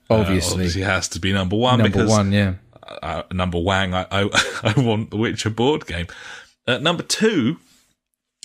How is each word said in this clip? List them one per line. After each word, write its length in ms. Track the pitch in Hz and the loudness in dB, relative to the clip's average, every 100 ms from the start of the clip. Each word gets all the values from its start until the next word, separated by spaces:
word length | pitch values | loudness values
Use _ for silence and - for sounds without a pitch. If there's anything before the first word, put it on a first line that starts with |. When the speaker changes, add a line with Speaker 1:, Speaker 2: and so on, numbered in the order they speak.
| _ | _
Speaker 1:
Uh, 60 | 110 | 2
Speaker 2:
Obviously. 380 | 95 92 85 90 | 4 2 0 -2
Speaker 1:
obviously 260 | 90 92 | -2 -2
has 260 | 95 92 - | 0 -2 -2
to 100 | 82 | -4
be 100 | 95 | -2
number 240 | 98 92 104 | 0 0 2
one 220 | 123 123 | 2 4
Speaker 2:
Number 100 | 107 101 | 4 2
Speaker 1:
because, 100 | 110 | 4
Speaker 2:
one, 220 | 107 98 | 4 4
yeah. 220 | 101 98 92 - - - - | 2 2 -2 -10 -20 -18 -12
Speaker 1:
uh, 220 | 82 82 - | -8 -8 -6
number 280 | 92 90 87 | -2 -2 0
wang, 340 | 87 95 95 | 2 2 2
I, 120 | 92 92 | -2 -2
I, 180 | 98 101 - - - | -2 0 0 -2 -2
<laughs> 100 | 104 110 | 0 2
I 60 | |
want 300 | 120 107 113 | 2 0 -2
the 60 | 104 | -2
Witcher 320 | 113 98 110 | -2 -2 -4
board 340 | 107 123 151 - | 0 0 0 -4
game. 220 | 87 87 - - - - _ - | -8 -8 -12 -18 -20 -20 _ -4
Uh, 120 | 123 | -2
number 240 | 151 165 | 0 -2
two, 560 | - - 220 190 113 170 _ _ _ _ _ _ _ _ | -4 0 2 2 0 -2 _ _ _ _ _ _ _ _